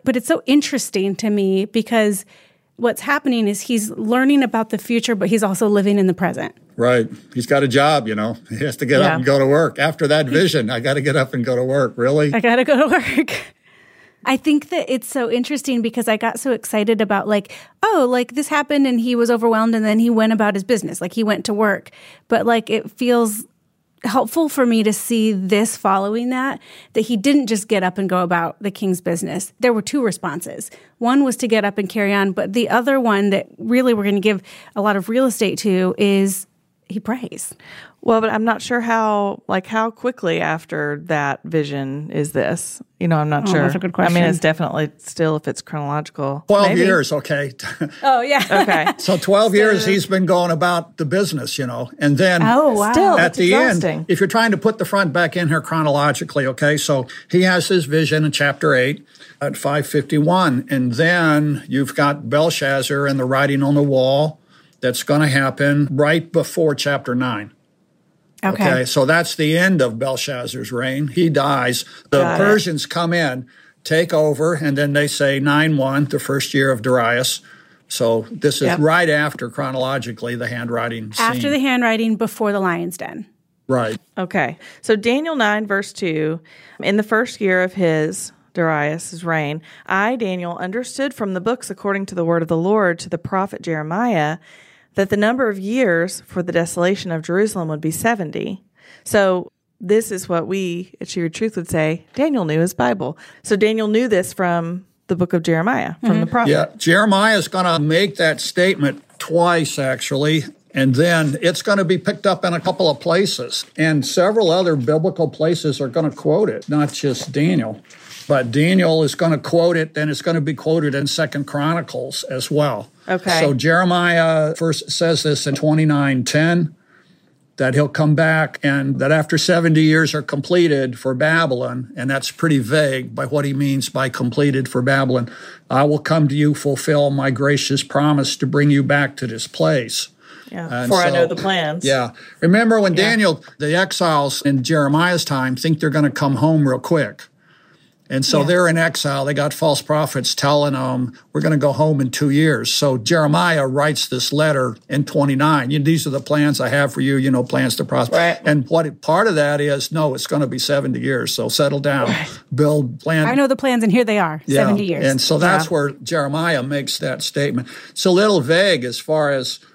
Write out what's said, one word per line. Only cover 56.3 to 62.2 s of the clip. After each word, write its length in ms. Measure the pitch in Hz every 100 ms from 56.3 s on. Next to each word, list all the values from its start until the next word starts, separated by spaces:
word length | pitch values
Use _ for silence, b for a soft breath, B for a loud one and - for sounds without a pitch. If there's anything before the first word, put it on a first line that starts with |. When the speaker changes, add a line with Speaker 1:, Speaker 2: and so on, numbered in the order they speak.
| 147 131
Speaker 2:
okay, 320 | 123 147 147
so 300 | - 139 120 B B
he 100 | 180
has 280 | 185 180 -
his 160 | 190 135
vision 380 | 156 151 156
in 80 | 156
chapter 440 | - 143 139 156 131
eight 280 | 127 156 B B B B
at 160 | 143 -
five 300 | 139 147 147
fifty-one. 800 | 151 - 151 151 180 175 127 -
And 220 | 135 127
then 680 | 117 160 175 160 151 151 139 -
you've 280 | 131 135 -
got 340 | 143 147